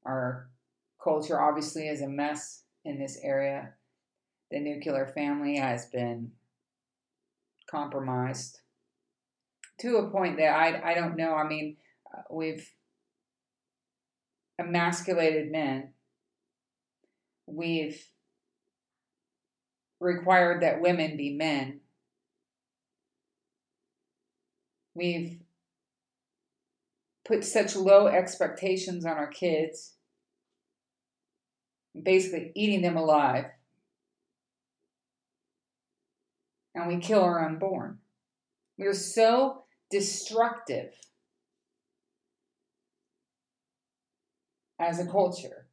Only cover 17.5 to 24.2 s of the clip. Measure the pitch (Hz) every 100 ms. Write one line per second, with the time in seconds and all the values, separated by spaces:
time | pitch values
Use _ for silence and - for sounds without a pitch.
17.5 | 151 170 165 151 156 - _ _ _ _
18.5 | _ _ _ _ _ _ _ _ _ _
19.5 | _ _ _ _ _ 180 175 170 185 175
20.5 | 175 165 123 175 175 156 147 143 143 160
21.5 | 143 135 143 _ _ _ _ _ _ _
22.5 | _ _ _ _ _ _ _ _ _ _
23.5 | _ _ _ _ _ _ _